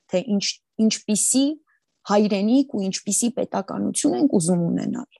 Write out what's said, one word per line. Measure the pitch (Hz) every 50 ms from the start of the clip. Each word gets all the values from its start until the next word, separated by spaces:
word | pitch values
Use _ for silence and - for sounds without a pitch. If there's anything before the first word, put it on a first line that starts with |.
| _
թե | _ - 185 180
ինչ-, | - 208 202 190 - - - _ _ _
ինչպիսի | - 220 220 214 - - - 214 202 - - - 254 269 277 311 302 _ _ _ _ _ _ _ _ -
հայրենիք | - 208 208 214 208 208 196 196 214 247 269 285 269 -
ու | 214 196
ինչպիսի | 190 185 - - - 196 - - 240
պետականություն | 233 - - - - 196 190 - - 202 202 214 196 - - 294 -
ենք | - 311 277 277
ուզում | 208 160 165 185 175
ունենալ։ | 170 170 - - - - - - - - _ _